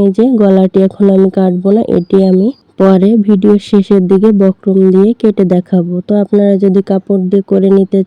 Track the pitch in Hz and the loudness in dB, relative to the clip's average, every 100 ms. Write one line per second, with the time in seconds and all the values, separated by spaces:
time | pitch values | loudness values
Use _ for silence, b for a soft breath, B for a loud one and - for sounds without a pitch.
0 | 196 190 254 233 202 190 190 196 190 - | 0 0 0 2 2 2 0 0 -2 0
1 | 196 190 190 196 185 180 196 214 - 180 | 0 2 0 0 -2 -2 -2 -2 -2 -4
2 | 175 196 190 185 214 - _ - 190 190 | -2 0 2 0 -2 -6 _ -2 0 2
3 | 196 226 202 196 208 208 - 208 - 202 | 2 0 0 0 2 0 0 -2 0 0
4 | 180 190 214 202 190 - 202 190 190 190 | 0 0 2 2 0 -2 -2 0 2 2
5 | 202 240 220 208 180 180 180 185 170 175 | 0 0 -2 -2 -2 -2 -2 -4 -2 -6
6 | - 208 202 208 202 196 196 196 190 190 | -4 -4 -2 -2 0 0 0 -2 -2 -4
7 | - 196 185 196 - 196 190 196 190 196 | -4 -4 -2 -4 -2 -2 0 0 0 -4